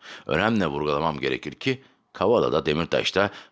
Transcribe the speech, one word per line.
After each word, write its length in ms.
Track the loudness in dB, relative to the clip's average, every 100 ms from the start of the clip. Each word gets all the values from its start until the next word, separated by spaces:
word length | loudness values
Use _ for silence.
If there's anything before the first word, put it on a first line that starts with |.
| -20 -16 -2
Önemli 400 | 0 2 2 0
vurgulamam 540 | -2 0 0 0 -2
gerekir 320 | -4 -4 -8
ki 300 | -6 -4 -6 -10 _ _
Kavala'da, 540 | -2 2 4 4 2 2
Demirtaş'ta 640 | 0 0 0 0 0 0 -4 -20